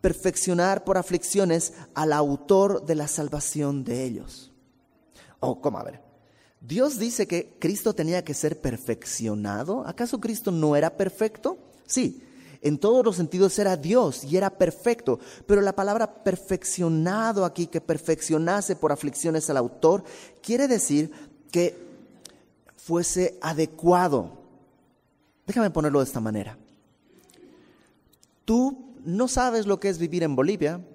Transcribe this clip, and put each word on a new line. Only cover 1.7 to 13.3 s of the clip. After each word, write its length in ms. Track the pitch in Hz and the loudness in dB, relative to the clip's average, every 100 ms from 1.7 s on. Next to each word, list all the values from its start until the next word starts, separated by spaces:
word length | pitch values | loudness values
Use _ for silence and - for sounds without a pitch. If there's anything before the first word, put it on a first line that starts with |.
| - - | -10 -14
al 180 | - 156 | -4 0
autor 720 | 151 147 139 - 190 196 190 | 2 2 0 2 4 4 0
de 100 | 151 | -2
la 140 | 156 147 | -4 -2
salvación 760 | - 147 147 - 151 143 139 | -4 -6 -6 -6 -4 -2 -2
de 220 | 120 120 | -4 -4
ellos. 480 | 131 113 - - - _ _ _ _ _ _ _ - _ | -4 -8 -12 -18 -20 _ _ _ _ _ _ _ -20 _
Oh, 200 | - 127 | -4 -2
¿cómo? 180 | 151 110 | -4 -4
A 40 | |
ver, 200 | - - - _ _ _ _ _ | -10 -14 -20 _ _ _ _ _
¿Dios 380 | 117 165 277 254 | -8 0 0 0
dice 280 | 226 233 202 | -4 -2 -2
que 300 | 170 - - | -2 -6 -4
Cristo 360 | 160 202 - | -2 0 -2
tenía 280 | - 160 180 | -2 -2 -2
que 100 | 170 | -4
ser 280 | 143 151 165 | -4 -4 -2
perfeccionado? 1200 | 135 117 - 113 - - 113 104 104 104 143 226 - | -6 -6 -6 -6 -6 -6 -4 -4 -4 -6 -4 -6 -6
¿Acaso 340 | 170 240 254 | -6 -6 -4
Cristo 320 | - 220 - | -4 -4 -2
no 240 | 170 156 147 | 0 4 4
era 200 | 156 - | 2 0
perfecto? 640 | 190 - 220 214 285 359 - _ | -4 0 -4 -2 -6 -6 -14 _
Sí, 380 | _ - 254 - - - - - | _ -2 -2 -4 -18 -20 -20 -6
en 160 | 147 147 | -2 0
todos 260 | 202 254 | 4 6
los 120 | 226 180 | 4 2
sentidos 420 | 165 | -2